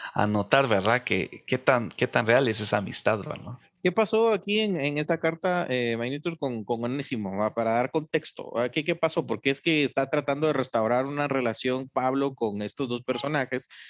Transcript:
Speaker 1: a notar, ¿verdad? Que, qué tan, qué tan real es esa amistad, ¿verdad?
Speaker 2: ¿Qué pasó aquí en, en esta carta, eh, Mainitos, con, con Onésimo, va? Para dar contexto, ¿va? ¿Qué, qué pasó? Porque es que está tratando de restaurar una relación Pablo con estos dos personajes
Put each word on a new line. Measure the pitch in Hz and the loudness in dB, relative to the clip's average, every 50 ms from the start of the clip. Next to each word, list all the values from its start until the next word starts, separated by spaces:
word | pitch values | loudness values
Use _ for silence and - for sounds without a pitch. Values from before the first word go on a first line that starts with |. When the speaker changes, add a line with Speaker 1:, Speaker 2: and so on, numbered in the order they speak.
| - - - | -12 -8 -2
Speaker 1:
a | 104 104 104 | 0 0 2
notar, | 107 104 98 - - 139 135 120 | 2 0 2 4 4 4 6 6
¿verdad? | 110 98 95 107 120 127 - | 4 2 4 4 2 2 2
Que, | - 110 95 - - - - - - | 0 0 0 0 -2 -6 -14 -4 -2
qué | 127 127 | -2 0
tan, | - - 135 120 117 90 | 2 4 2 2 2 -2
qué | - - 127 | -2 -2 -2
tan | 123 - 123 117 110 | 0 2 0 4 4
real | 117 131 139 120 | 4 4 4 2
es | 107 113 | 0 -2
esa | 107 - - 107 | -2 0 0 0
amistad, | 98 92 107 - - 110 110 104 | 0 -2 -6 -2 0 0 0 0
¿verdad? | 95 - - - - - 120 - _ - _ _ | -2 -6 -8 -10 -10 -12 -14 -14 _ -20 _ _
Speaker 2:
¿Qué | - - - | -2 -2 2
pasó | 226 220 - - 220 226 226 220 | 2 0 2 4 2 4 4 2
aquí | 190 - 202 208 214 | 0 0 0 0 0
en, | 220 208 185 160 | 2 0 0 0
en | 135 147 147 147 | 0 0 0 -2
esta | 156 151 165 160 | 0 0 -2 0
carta, | - 165 165 165 - 185 180 180 170 - | 0 -2 -2 0 -2 0 0 0 0 -2
eh, | 127 127 120 117 117 113 | -2 0 0 0 0 -2
Mainitos, | 117 123 139 147 147 175 165 - | -2 -4 -4 -4 -6 -6 -6 -4
con, | 151 135 120 113 101 | -4 -4 -4 -4 -2
con | - 120 113 117 | -2 -2 -2 -2
Onésimo, | 120 127 147 143 - 139 113 104 98 95 98 | -2 -2 -2 -4 -4 -4 -4 -4 -4 -2 0
va? | 107 110 - | 0 0 0
Para | 117 113 113 | 0 0 2
dar | 113 120 127 131 | 2 2 0 0
contexto, | - 160 156 - - 156 - - - - - - | 0 -4 -4 0 -2 -2 -2 -2 -10 -10 -12 -6
¿va? | - 113 120 127 | -2 -2 -2 0
¿Qué, | - 160 151 | -2 -4 -2
qué | 165 170 | -2 -2
pasó? | - - 160 - 175 151 | 0 0 0 0 0 -2
Porque | 123 113 110 - 139 | -2 -4 -2 0 0
es | 139 - | 0 0
que | - 170 160 151 143 | 0 2 2 4 2
está | 127 - 139 135 131 | 2 2 0 -2 0
tratando | - 147 143 - 139 143 156 156 | 0 -2 0 0 -2 0 2 0
de | 151 | 2
restaurar | 135 127 - - 117 110 110 120 127 131 | 2 -2 0 0 0 2 2 2 2 0
una | 139 147 147 147 143 | 0 -2 -2 -2 0
relación | 135 135 123 117 110 - - 127 127 131 135 127 | 0 0 0 0 -2 -2 -2 -2 -2 -2 -4 -4
Pablo | - 135 127 131 131 139 139 139 135 | -2 0 0 2 2 2 0 0 -2
con | - 117 107 101 104 | -2 -2 -2 -2 -2
estos | 104 104 - - 139 120 | -6 -6 -4 -4 -4 -4
dos | 120 120 123 | -4 -4 -2
personajes | - 123 120 - 143 156 143 131 - 131 123 - - - - - - | -4 -4 -2 -2 -2 -2 -2 -2 -2 -4 -6 -6 -8 -18 -18 -18 -18